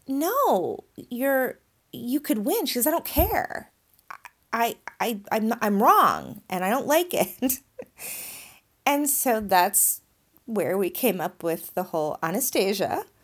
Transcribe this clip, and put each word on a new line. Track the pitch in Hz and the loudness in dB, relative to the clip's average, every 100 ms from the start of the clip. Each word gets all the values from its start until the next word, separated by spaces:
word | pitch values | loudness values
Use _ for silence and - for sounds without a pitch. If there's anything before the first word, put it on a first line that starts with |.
| - | -6
"No, | 269 339 554 480 202 135 - - - | -2 0 2 2 2 0 -6 -12 -18
you're, | - 240 277 262 - - _ _ _ | -10 -2 0 2 0 -6 _ _ _
you | - 240 285 | -12 -4 -2
could | - 220 | 0 -2
win." | 214 440 302 | 0 0 0
She | 247 | 0
goes, | 302 | 2
"I | |
don't | 330 - | 0 0
care. | 285 370 403 - - - _ _ _ - - - _ _ | 0 2 0 -2 -8 -12 _ _ _ -20 -20 -20 _ _
I, | 226 233 - - - | -2 -2 -4 -12 -6
I, | 208 202 - | -4 -4 -2
I'm | 220 220 | 0 0
not, | 233 | 0
I'm | 208 202 | 0 4
wrong, | 269 415 170 78 67 - - | 6 6 6 2 -4 -12 -8
and | 185 185 | -4 0
I | |
don't | 262 - | 0 2
like | 320 359 | 2 2
it." | - - - 262 - - | 0 -2 -2 -4 -4 -10
<laughs> | - - - - - - - - - _ _ 262 | -20 -20 -16 -14 -12 -14 -16 -20 -20 _ _ 0
And | 285 294 | 0 2
so | - - 220 | 0 0 0
that's | 202 185 185 - - - _ _ _ _ - | 2 4 4 4 2 0 _ _ _ _ -6
where | 214 143 190 | -2 0 0
we | 180 | 0
came | - 247 185 | 0 0 0
up | 170 - | -4 -4
with | 165 170 - - | -4 -4 -6 -6
the | |
whole | 185 165 151 - | -4 -2 -2 -4
Anastasia | 160 196 - 294 196 196 156 349 - _ | -4 -2 -2 0 0 0 -2 -2 -6 _